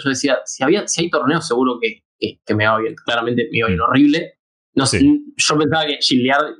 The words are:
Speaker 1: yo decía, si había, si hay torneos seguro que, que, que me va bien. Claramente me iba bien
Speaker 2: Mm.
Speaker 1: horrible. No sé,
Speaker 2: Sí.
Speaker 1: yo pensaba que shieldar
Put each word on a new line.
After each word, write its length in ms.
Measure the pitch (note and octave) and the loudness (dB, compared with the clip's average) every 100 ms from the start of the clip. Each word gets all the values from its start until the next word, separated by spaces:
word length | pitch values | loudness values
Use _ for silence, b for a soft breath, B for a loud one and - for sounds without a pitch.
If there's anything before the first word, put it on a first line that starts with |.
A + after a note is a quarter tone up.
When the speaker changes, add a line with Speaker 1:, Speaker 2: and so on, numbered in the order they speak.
Speaker 1:
yo 80 | C#3 | -2
decía, 300 | C3 C#3 B2 | -2 0 -2
si 180 | - - | -4 -4
había, 240 | C4+ G3+ - | 0 0 0
si 140 | - | -4
hay 60 | E3+ | -2
torneos 360 | D3+ D3+ D#3+ - | 0 0 -2 0
seguro 320 | A#2+ B2+ A#2 | 0 0 0
que, 220 | A2+ - _ - | -6 -6 _ -8
que, 200 | A2 - | -8 -8
que 100 | - | -4
me 120 | G#2+ G#2+ | 0 2
va 120 | A2 | 2
bien. 140 | A2 - - | -2 -6 -4
Claramente 420 | A#2 A#2+ A#2+ A2+ | -2 -2 -2 -2
me 80 | A#2 | -2
iba 100 | A2+ | -2
bien 100 | F2 | 0
Speaker 2:
Mm. 20 | A2+ | 2
Speaker 1:
horrible. 440 | C3 D3 D#3 - _ _ _ _ | 4 4 2 -4 _ _ _ _
No 100 | C3 | -2
sé, 140 | C3+ G#2 | 0 4
Speaker 2:
Sí. 340 | C#3+ D3 - - | 4 4 -2 -4
Speaker 1:
yo 180 | - D3+ | -2 0
pensaba 300 | D3+ D#3+ D3+ | 2 0 -2
que 100 | C#3 | -2
shieldar 420 | - C3 B2+ C#3+ D3 | 0 2 2 2 0